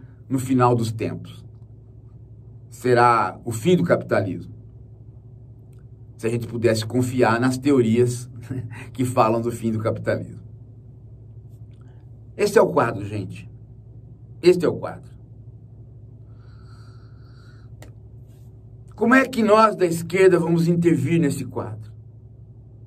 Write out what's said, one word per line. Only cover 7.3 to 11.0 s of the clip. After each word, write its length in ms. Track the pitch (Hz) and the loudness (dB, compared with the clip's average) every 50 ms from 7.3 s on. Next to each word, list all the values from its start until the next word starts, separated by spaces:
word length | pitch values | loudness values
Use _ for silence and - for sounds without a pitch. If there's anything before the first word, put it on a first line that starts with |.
| 117 117 | 2 2
nas 180 | 127 131 127 | 0 0 -2
teorias 720 | 127 - 147 139 131 120 113 110 120 123 120 - - - - - - - - 131 123 | 0 0 2 4 4 4 4 4 2 2 2 -2 -6 -10 -16 -16 -16 -12 -12 -10 -10
<laughs> 320 | - - - - - - | -10 -12 -14 -16 -18 -10
que 140 | - - 127 | -6 -4 -4
falam 360 | 123 - 123 113 110 117 117 | 0 2 2 2 2 2 -2
do 100 | 117 117 | -2 -4
fim 200 | 113 110 113 113 | -6 -4 -4 -4
do 80 | 110 107 | -4 -4
capitalismo. 640 | 107 110 - - - 113 101 - - - - - - - - - - - - - - - - - | -4 -4 -4 -4 -4 -4 -4 -4 -6 -10 -16 -18 -20 -20 -20 -20 -20 -20 -20 -20 -20 -20 -20 -20